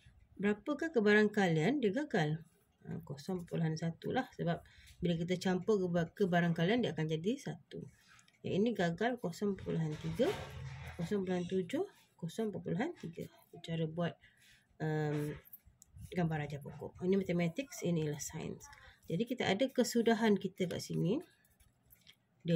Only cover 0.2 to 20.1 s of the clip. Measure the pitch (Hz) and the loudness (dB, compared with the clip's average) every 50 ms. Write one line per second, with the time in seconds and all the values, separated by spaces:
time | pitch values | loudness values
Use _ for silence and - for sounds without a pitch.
0.2 | - _ - - 185 208 214 214 - 285 294 277 330 320 - 233 202 208 208 214 | -20 _ -8 -2 0 0 0 0 -2 -2 -2 -2 -2 -4 -4 0 4 6 6 8
1.2 | 214 202 208 208 196 175 160 156 151 202 285 302 233 202 185 269 302 294 - 185 | 6 6 4 4 4 4 4 4 4 2 2 2 2 0 0 0 -2 0 0 0
2.2 | 156 151 156 160 - - _ _ _ _ _ _ - - - - - - 143 - | 2 0 0 -4 -6 -12 _ _ _ _ _ _ -12 -10 -10 -10 -8 -10 -12 -10
3.2 | - - 185 180 175 - 165 165 165 156 156 160 170 165 165 - - - - - | -8 -6 -6 -6 -6 -6 -4 -2 0 0 -2 -2 -4 -4 -6 -6 -6 -2 -2 -2
4.2 | 262 - - - 160 170 165 - - - - - - - - - 175 170 170 160 | -2 -4 -6 -4 -2 -2 -2 -4 -6 -14 -20 -20 -20 -20 -8 -4 -2 0 0 0
5.2 | 170 170 185 175 - 190 185 185 180 - 220 196 185 180 170 175 165 165 - - | 0 -2 -2 0 2 0 0 2 2 2 2 2 2 2 2 0 0 0 0 0
6.2 | 208 180 175 170 170 170 165 170 165 175 233 254 214 - 156 156 156 156 160 156 | 2 4 4 4 4 4 2 2 2 4 4 2 2 0 0 -2 -2 0 -2 0
7.2 | 165 208 262 269 - 160 - - - _ - 170 - 127 - _ _ - - - | 0 -2 -2 -2 -4 -8 -10 -10 -12 _ -14 -12 -12 -14 -16 _ _ -20 -20 -20
8.2 | - _ _ _ - - 131 180 214 247 220 208 175 170 170 170 214 247 254 240 | -20 _ _ _ -6 -2 0 2 2 2 2 2 2 0 0 0 0 -2 -2 -2
9.2 | - 175 170 - 208 202 190 185 - 175 165 165 160 151 151 - - 165 165 - | -4 -8 -4 -2 -2 -2 -2 -2 -4 -2 -2 0 0 -2 -4 -4 -6 -4 0 2
10.2 | 254 381 - - - - - - - - - - - - - - 170 - 208 202 | 2 2 2 -2 -6 -10 -12 -12 -12 -12 -12 -12 -12 -10 -8 -8 -4 -2 -2 -2
11.2 | 185 185 180 180 175 180 190 190 180 170 - 320 403 403 - - - _ _ _ | 0 0 0 -2 0 0 0 0 0 0 -2 -2 -2 -4 -6 -14 -20 _ _ _
12.2 | - 165 - - 226 214 185 170 175 160 170 170 254 349 349 - - 165 165 - | -10 -6 -4 -2 -2 -2 -4 -4 -4 -2 -2 0 -2 -2 -4 -8 -10 -10 -10 -10
13.2 | 165 - - - - _ - 165 165 170 165 165 165 156 160 170 170 165 - - | -12 -12 -14 -20 -20 _ -20 -14 -8 -4 -2 -2 -2 -2 -2 -2 -2 -2 -4 -8
14.2 | - - _ _ - - - _ _ _ _ - 156 156 156 156 151 147 147 151 | -14 -20 _ _ -20 -20 -20 _ _ _ _ -4 -2 -2 0 0 0 0 0 -2
15.2 | 147 151 147 - - _ - - _ - - _ - - - - - - - 185 | -2 -4 -6 -8 -14 _ -20 -20 _ -20 -20 _ -20 -20 -18 -16 -14 -6 -2 0
16.2 | 175 160 160 151 147 143 147 139 - - - - - - - - 185 180 190 196 | 0 0 0 -2 -4 -4 -6 -10 -10 -12 -12 -10 -12 -12 -8 -4 0 2 2 2
17.2 | 185 185 175 175 175 170 - - 277 - - - - 175 170 160 156 147 147 143 | 2 2 2 2 2 0 0 -2 -6 -6 -8 -4 -2 0 0 0 0 0 -2 -4
18.2 | - - - 156 - - - 165 - - - - - - - _ - - 165 175 | -6 -8 -8 -8 -8 -8 -8 -10 -14 -18 -20 -20 -20 -20 -20 _ -8 -4 -2 -2
19.2 | 233 - 254 240 - - 190 196 269 262 - - 240 - - 233 220 226 | 0 0 0 0 2 2 2 2 2 2 4 2 2 4 4 4 6 6